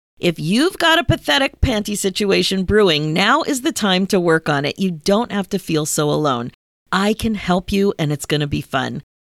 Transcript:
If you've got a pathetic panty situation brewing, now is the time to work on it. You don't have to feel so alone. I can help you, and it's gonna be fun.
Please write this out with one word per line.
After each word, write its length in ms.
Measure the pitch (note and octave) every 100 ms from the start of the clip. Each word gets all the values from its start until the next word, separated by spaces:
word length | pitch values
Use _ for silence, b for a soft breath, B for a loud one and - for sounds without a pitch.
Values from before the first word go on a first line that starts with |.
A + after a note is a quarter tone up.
| _ _
If 180 | F3 E3
you've 400 | D#3 A3 F4 -
got 220 | E4 E4
a 40 |
pathetic 560 | E4+ E4 - C#4+ C4+ -
panty 380 | C4+ G#3+ G#3 G#3
situation 640 | F#3+ F#3 G3+ F3+ F3+ F#3+
brewing, 480 | F3+ G#3 G3 D3 D#3
now 300 | E3+ G3+ D4
is 200 | - C4+
the 100 | D4
time 340 | - G#3 F#3 F#3+
to 140 | G3
work 280 | E3+ D#3+ -
on 160 | C#3+
it. 140 | C#3+ -
You 140 | F#3+
don't 400 | D#3+ - G3+ A#3+
have 160 | G3+ F#3+
to 80 | F#3+
feel 280 | - D#3 D3+
so 220 | - D3
alone. 440 | D3+ D3+ A#2+ B2 - _ _ _
I 220 | F#3 G#3
can 200 | A3 A3+
help 380 | G3+ - F3+ -
you, 200 | G3 G3+ -
and 140 | D3
it's 120 | D3
gonna 220 | - D3+ D3
be 140 | D3
fun. 420 | - C3+ B2 A#2+ - _